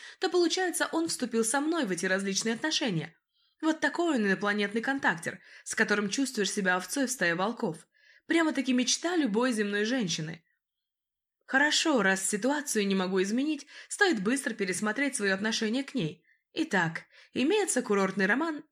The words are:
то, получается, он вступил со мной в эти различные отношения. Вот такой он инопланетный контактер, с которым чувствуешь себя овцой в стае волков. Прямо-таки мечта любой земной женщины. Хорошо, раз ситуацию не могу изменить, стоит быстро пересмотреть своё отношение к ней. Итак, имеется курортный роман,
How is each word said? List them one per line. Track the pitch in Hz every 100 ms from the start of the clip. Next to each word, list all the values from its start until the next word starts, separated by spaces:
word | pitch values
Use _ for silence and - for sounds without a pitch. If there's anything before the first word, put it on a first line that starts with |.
| - -
то, | 370
получается, | 359 330 370 359 330 285
он | 320 330
вступил | - 233 226
со | 226 277
мной | 302 330
в | 226
эти | 175 185
различные | 190 196 196 220
отношения. | 233 311 311 269 165 160 _ _ _ _ -
Вот | 311 311
такой | 294 294 339 269
он | 208
инопланетный | 190 202 208 202 226
контактер, | 240 277 269 165 - - - -
с | - -
которым | 220 208 202
чувствуешь | 233 262 - 190
себя | - 196
овцой | 185 - 285 262
в |
стае | - 175 170
волков. | 196 233 202 160 - _ _ - -
Прямо-таки | 330 320 269 254
мечта | 254 254 - 330
любой | 359 269 208 254
земной | 220 202 202
женщины. | 214 262 190 165 156 165 _ _ _ _ _ _ _ _ _ _ -
Хорошо, | 262 294 294 330 269
раз | 190 190 -
ситуацию | 208 247 294 285 214 196
не | 190
могу | 185 190
изменить, | 190 233 294 294 - - -
стоит | - 392 226
быстро | 190 269 269
пересмотреть | 220 196 175 214 214 277
своё | 269 202
отношение | 190 214 220 220 247
к | 277
ней. | 262 156 160 _ _ _
Итак, | - 311 190 165 160 - - -
имеется | - 269 427 359 254
курортный | 240 202 190 196 190
роман, | 240 330 294 -